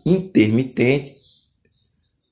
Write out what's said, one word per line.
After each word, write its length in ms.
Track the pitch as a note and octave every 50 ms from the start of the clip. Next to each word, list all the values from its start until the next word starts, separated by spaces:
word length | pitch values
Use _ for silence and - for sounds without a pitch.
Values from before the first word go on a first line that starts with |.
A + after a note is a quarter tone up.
| _
intermitente, 1120 | D#3 F3+ F#3+ F#3 - - - G#2+ G#2+ A2 A#2 C3 - - - A#2+ B2 C#3 C#3+ C#3 - - - - - - _ _ _ _ _ _ _ _ _ _ _ _ _ _ _ _ _ _ _